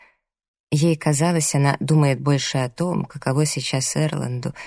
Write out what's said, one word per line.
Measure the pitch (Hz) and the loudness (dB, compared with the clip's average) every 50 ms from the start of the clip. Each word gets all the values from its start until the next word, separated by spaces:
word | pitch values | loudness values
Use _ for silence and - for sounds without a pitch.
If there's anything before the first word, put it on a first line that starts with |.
| _ _ _ _ _ _ _ _ _ _ _ _ _ - | _ _ _ _ _ _ _ _ _ _ _ _ _ -2
Ей | - 147 156 170 160 | 0 2 2 2 2
казалось, | 151 - 160 147 135 160 175 175 165 151 - - | 2 0 0 2 2 2 2 2 0 0 0 2
она | 139 139 139 143 - | 2 2 2 2 0
думает | 139 135 156 156 147 139 135 123 | 0 2 4 4 4 4 2 0
больше | 135 143 143 135 - - - 135 | 0 0 0 0 0 -2 -2 -2
о | 127 123 | -4 -4
том, | - - 170 180 175 - - | -4 -4 -4 -2 -2 -4 -4
каково | - - 143 - 135 131 143 156 | -6 -8 -6 -4 -2 0 0 0
сейчас | 151 - 147 135 - - 131 131 - - | 0 -2 -4 -4 -4 -2 -2 -2 -2 -2
Эрланду, | 143 156 156 151 143 131 123 123 123 123 131 - - - | 0 0 0 -2 -2 -4 -4 -6 -6 -6 -8 -8 -10 -16